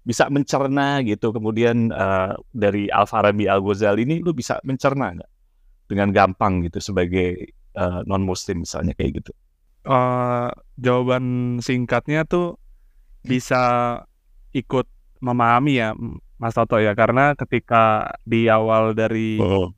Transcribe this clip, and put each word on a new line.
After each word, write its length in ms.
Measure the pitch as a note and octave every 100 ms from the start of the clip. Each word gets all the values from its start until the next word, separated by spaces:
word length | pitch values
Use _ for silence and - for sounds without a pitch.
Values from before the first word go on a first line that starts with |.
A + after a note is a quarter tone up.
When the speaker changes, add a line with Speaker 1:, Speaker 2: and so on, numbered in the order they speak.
Speaker 1:
bisa 240 | - A2+ D3+
mencerna 720 | C#3 C3+ C3+ C#3 C#3 C#3 C#3+
gitu, 280 | A#2 G#2 A#2
kemudian, 640 | A2+ G#2+ A2 A#2 A#2+ A2+
eh, 400 | - G2 F#2+ F#2+ - -
dari 400 | A#2+ G#2 G2+ G2+
Al-Farabi, 560 | - G#2 A2+ G#2 G#2 G2
Al-Ghazali 560 | G2 G2 G2 G#2 G#2
ini 140 | B2 E3
lu 160 | E3+
bisa 240 | D#3 - - C3+
mencerna 480 | C3 C#3+ C3+ A2+
nggak 180 | E2+ - _ _ _ _ _ _
dengan 240 | G2 G2+
gampang 560 | G2+ F#2+ F#2 G#2+ F#2 E2+
gitu 140 | -
sebagai, 540 | - F#2 F2 F#2 F2+ F2+ -
eh, 460 | - _ - F2+ F2+
non-muslim 600 | - G2 F#2+ F#2 - F2+
misalnya 340 | E2+ - - -
kayak 240 | - -
gitu? 100 | - - _ _ _ _
Speaker 2:
Eh, 680 | - C3 B2+ B2 B2 B2 B2 - - -
jawaban 480 | B2 B2 B2+ B2+ B2+ B2 B2 B2
singkatnya 680 | A#2 B2 A#2+ A#2+ - D3+ D#3+
tuh 320 | F3 F3 - - - _ _ _ -
bisa 760 | - B2+ - B2+ B2 B2 A#2+ A#2+ - _ _ - -
ikut 380 | C#3 - C3 B2 - _ _
memahami 540 | B2+ B2 A#2 A#2 D3 C3
ya, 180 | A2 A2 A#2 - - -
Mas 220 | A#2 A#2
Toto 240 | A2+ A#2
ya, 160 | G#2+ G#2
karena 400 | A2 B2 C#3+ C#3+
ketika 720 | B2+ A#2+ - A#2 A2+ G#2+ - -
di 280 | - A#2 A2+
awal 480 | A2 A2 A2 A2 A2
dari 400 | A2 A2+ A2 A2
Speaker 1:
Oh. 320 | G2 G2 F2+